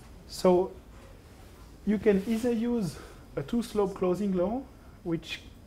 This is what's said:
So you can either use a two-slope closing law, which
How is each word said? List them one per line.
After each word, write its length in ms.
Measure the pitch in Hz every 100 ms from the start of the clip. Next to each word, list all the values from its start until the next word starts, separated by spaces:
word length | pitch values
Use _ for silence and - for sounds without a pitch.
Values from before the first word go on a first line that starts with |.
| - - -
So 460 | - 185 180 190 - - - - - - - - - - - -
you 120 | 208
can 240 | 208 190 190
either 240 | 226 247
use 460 | 233 240 240 180 - - - - -
a 60 |
two-slope 520 | 139 240 - 208 196
closing 380 | 196 185 180 202
law, 300 | 185 185 247 269 - - -
which 380 | 180 165 - - - -